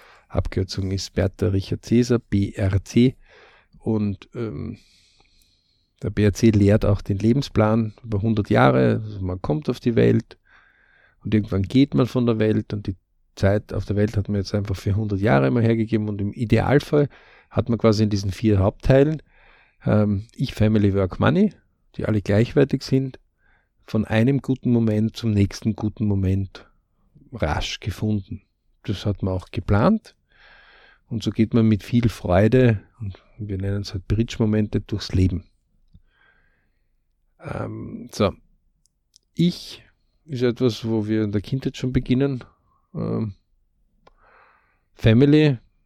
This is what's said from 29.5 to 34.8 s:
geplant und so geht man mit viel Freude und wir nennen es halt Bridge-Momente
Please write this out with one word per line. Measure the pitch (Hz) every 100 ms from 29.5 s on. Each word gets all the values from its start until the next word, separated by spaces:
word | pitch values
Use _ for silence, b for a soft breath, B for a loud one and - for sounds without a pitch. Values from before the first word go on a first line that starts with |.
geplant | - - 101 143 220 - _ _ b b b b b b b -
und | 113
so | 113
geht | - 110
man | 123 110
mit | 107
viel | - 120 117
Freude | - 101 90 110 127 127 107 - -
und | 104 92 _ -
wir | 104 95
nennen | 98 101
es | 101
halt | 95 -
Bridge-Momente | 107 117 - 113 107 107 110